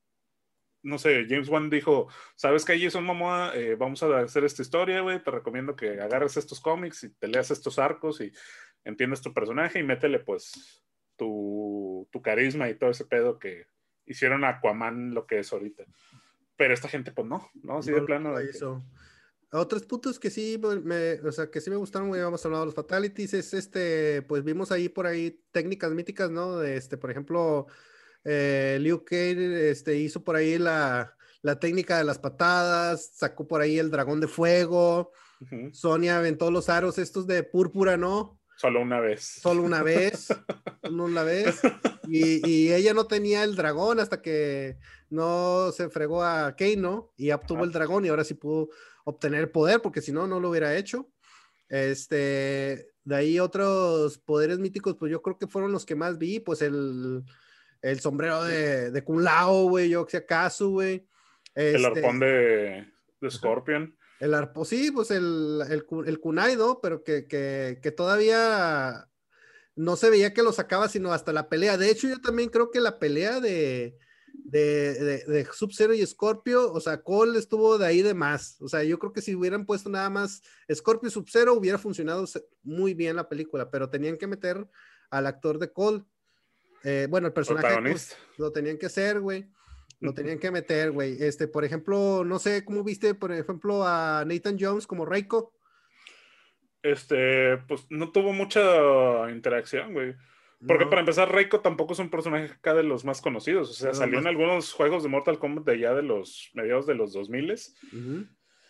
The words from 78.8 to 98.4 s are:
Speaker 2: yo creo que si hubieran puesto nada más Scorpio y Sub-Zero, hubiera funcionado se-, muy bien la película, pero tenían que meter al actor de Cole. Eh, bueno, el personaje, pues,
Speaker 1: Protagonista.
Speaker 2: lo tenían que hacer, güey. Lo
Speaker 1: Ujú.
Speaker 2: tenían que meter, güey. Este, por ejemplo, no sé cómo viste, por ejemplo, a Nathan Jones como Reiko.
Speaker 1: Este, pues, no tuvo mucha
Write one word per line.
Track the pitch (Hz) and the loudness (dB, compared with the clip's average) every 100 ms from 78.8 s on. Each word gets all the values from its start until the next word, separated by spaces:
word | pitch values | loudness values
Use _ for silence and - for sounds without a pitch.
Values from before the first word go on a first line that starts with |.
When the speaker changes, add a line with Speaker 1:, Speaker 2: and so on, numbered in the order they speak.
Speaker 2:
yo | 156 170 | 0 0
creo | 202 | -4
que | 214 | -6
si | 208 | -6
hubieran | 185 180 202 202 | -2 -2 -2 -2
puesto | 196 202 | -4 -4
nada | 196 196 | -4 -2
más | 196 202 - - _ - | -2 -4 -8 -20 _ -6
Scorpio | 156 - 226 233 | -2 2 2 0
y | |
Sub-Zero, | 214 - 233 240 | -8 0 4 6
hubiera | 233 190 202 | 4 2 0
funcionado | 208 185 156 175 185 | -4 -6 -4 -4 -4
se-, | - - _ | -8 -14 _
muy | 139 160 196 | -8 -2 -2
bien | 170 165 170 | 0 -2 -2
la | 160 | -4
película, | 151 156 139 127 | -6 -6 -6 -4
pero | 135 131 | -4 -4
tenían | 139 151 160 | -4 -4 -4
que | 196 | -6
meter | 196 180 185 202 _ - _ _ | -6 -4 -6 -8 _ -20 _ _
al | 135 139 | -2 -2
actor | 135 156 151 | -2 -4 -2
de | 170 | -4
Cole. | - 208 214 - _ _ _ _ _ _ _ | -2 0 0 -6 _ _ _ _ _ _ _
Eh, | 139 139 139 | -4 -2 0
bueno, | 185 170 | 0 -2
el | |
personaje, | 165 143 135 127 | -2 -2 0 2
pues, | |
Speaker 1:
Protagonista. | 117 123 160 - - - - | 2 0 -2 -6 -18 -18 -8
Speaker 2:
lo | 151 | -6
tenían | 151 147 156 | -4 -4 -6
que | 185 | -6
hacer, | - 196 208 | -2 0 0
güey. | 196 190 196 _ - - - - | -4 -6 -10 _ -20 -20 -20 -8
Lo | - | -8
Speaker 1:
Ujú. | 131 | -6
Speaker 2:
tenían | 147 156 | -6 -4
que | 185 | -4
meter, | 180 156 156 156 | -4 0 0 0
güey. | 143 135 127 | 0 -2 -2
Este, | 151 143 151 | -2 -2 -4
por | 151 | -2
ejemplo, | 147 160 160 196 196 190 | -2 -2 -2 0 2 2
no | 175 185 | 0 -2
sé | 208 202 | 0 -2
cómo | 202 208 | -2 -4
viste, | 202 196 214 | -4 0 0
por | 202 185 | 0 -2
ejemplo, | 170 156 175 202 202 185 | -4 -6 -6 -2 0 2
a | 170 160 151 151 | 2 2 0 -2
Nathan | 170 208 202 | -2 -2 -2
Jones | 196 202 208 | -2 -2 -4
como | 175 160 | -6 -2
Reiko. | 196 202 226 226 _ _ _ _ _ - - _ _ _ _ _ _ | -2 0 -2 -2 _ _ _ _ _ -20 -20 _ _ _ _ _ _
Speaker 1:
Este, | 147 139 - 135 131 131 131 131 131 | -2 0 0 2 4 4 4 2 -2
pues, | 139 - | -8 -6
no | 151 160 | -8 0
tuvo | 202 196 | 2 2
mucha | 196 | 0